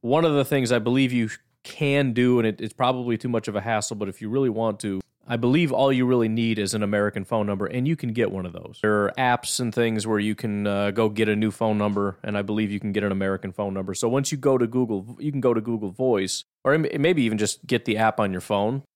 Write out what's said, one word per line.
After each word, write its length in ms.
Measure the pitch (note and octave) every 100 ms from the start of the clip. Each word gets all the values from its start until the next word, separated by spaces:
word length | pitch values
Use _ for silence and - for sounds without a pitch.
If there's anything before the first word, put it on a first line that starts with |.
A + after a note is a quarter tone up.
one 240 | A#2 C#3+ E3
of 80 |
the 100 | D3
things 300 | C3 C#3+ B2
I 60 | A#2+
believe 340 | A2 B2+ C3
you 160 | B2 A2 - _ _
can 480 | - - C#3+ C#3 C3+
do, 260 | A#2 B2 B2
and 80 | A2
it, 140 | G#2
it's 140 | A2
probably 440 | - B2+ B2+ A#2+ A2+
too 120 | B2+
much 180 | A#2 -
of 80 | G#2
a 60 |
hassle, 340 | G#2 A2 - G#2+
but 140 | G2+
if 120 | F#2
you 60 | G#2+
really 220 | B2 C3
want 320 | G#2+ A2+ G#2
to, 180 | A2 F#2+ - _ -
I 120 | A#2
believe 340 | A#2+ D3 E3
all 220 | B2+ C#3
you 120 | C3 B2+
really 220 | B2 A2+
need 320 | A2 A2+ G#2+
is 140 | G2
an 100 | A2
American 400 | G#2 G#2 G#2 G2+
phone 240 | F#2 A2+ G#2
number, 180 | G2 G2+
and 220 | B2 C3+
you 80 | E3
can 160 | B2+
get 180 | A2+ G#2+
one 160 | F#2+ F2+
of 60 |
those. 280 | E2+ - -
There 240 | G#2+ G#2 G2+
are 80 | -
apps 440 | B2+ A#2+ - -
and 120 | B2
things 320 | G#2+ A#2 A2 G#2
where 140 | G#2+
you 160 | G#2 G#2+
can, 320 | A2+ G#2 G#2
uh, 240 | G2+ G2+
go 160 | G2 A2
get 220 | G#2 G#2+
a 60 | G#2
new 140 | A2
phone 280 | - A2+ G#2+
number, 400 | G#2 G2+ G2+ F#2+
and 140 | G#2+ G#2
I 40 |
believe 300 | G2+ G#2+ G#2+
you 100 | G2+
can 100 | G#2
get 140 | G2 G2+
an 60 |
American 400 | F#2+ G2 F#2+ G2
phone 200 | F2+ G2+
number. 200 | F#2+ F#2+
So 160 | F#2 A#2
once 240 | C3 C3+
you 40 | D3
go 200 | C3+ C3+
to 100 | A#2
Google, 480 | B2 B2 G#2 G#2 -
you 120 | D3+
can 80 | C#3
go 140 | B2+
to 80 | A#2
Google 300 | A2+ A2+ G#2
Voice, 520 | F2+ C3 G#2+ F#2+ - - _ C3
or 80 |
m-, 140 | D3+ D#3+ -
maybe 240 | D3+ F3
even 140 | A#2 G#2+
just 280 | G#2 - -
get 200 | A#2+ -
the 100 | G#2+
app 240 | A2 G#2+
on 140 | G#2
your 80 | F#2
phone 420 | - G2+ G#2 C#3 -